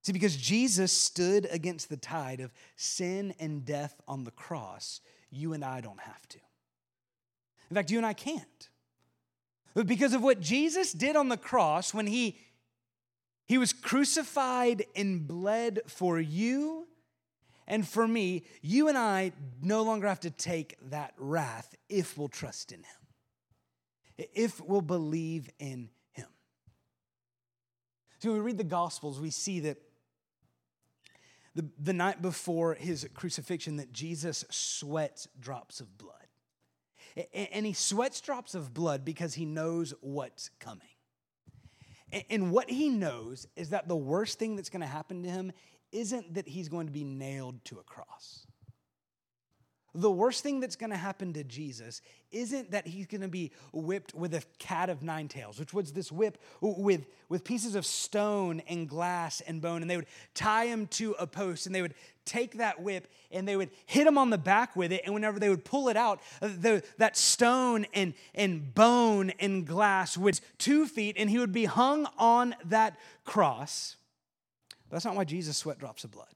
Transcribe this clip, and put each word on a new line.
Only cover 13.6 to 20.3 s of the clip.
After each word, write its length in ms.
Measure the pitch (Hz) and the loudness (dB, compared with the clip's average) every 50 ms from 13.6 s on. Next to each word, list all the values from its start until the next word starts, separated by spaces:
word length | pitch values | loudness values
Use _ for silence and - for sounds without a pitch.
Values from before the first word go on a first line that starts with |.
| 247 - | 4 4
crucified 1120 | - - - - 226 269 285 - - 320 285 - - 285 269 254 254 247 247 240 240 196 214 - - | 0 -4 -2 2 4 4 4 4 2 0 -2 0 0 0 0 2 2 4 4 4 2 2 -4 -4 -2
and 280 | 190 202 196 185 175 156 | -2 0 0 0 -2 -2
bled 540 | 143 170 175 185 202 220 226 233 233 196 214 - | -4 -6 -2 0 0 0 2 0 0 -2 -4 -6
for 320 | - - - 180 180 170 165 | -6 -6 0 2 2 2 2
you 680 | 165 151 151 180 220 233 262 277 294 311 320 320 339 330 _ _ _ _ _ _ _ _ _ _ _ _ _ _ _ | 0 0 0 0 0 2 2 0 0 -2 -4 -8 -10 _ _ _ _ _ _ _ _ _ _ _ _ _ _ _ _
and 220 | - 208 220 196 | -2 -2 -2 -2
for 180 | 156 - 214 226 | 0 0 2 2
me, 380 | 226 226 233 202 180 180 165 - - - - | 2 2 2 0 0 -2 -4 -6 -10 -20 -10
you 280 | - 147 202 277 302 311 | -4 2 4 6 6 6
and 80 | 285 | 4
I 340 | 262 233 214 196 190 190 185 - - 143 131 123 127 | 2 2 2 2 2 0 -2 -4 -8 -14 -14 -10 -4
no 220 | 143 185 214 220 220 | 0 2 2 2 2
longer 260 | 220 220 214 196 208 | 2 0 0 0 0
have 100 | 185 - | -2 -2
to 80 | - | -6
take 460 | 170 | -10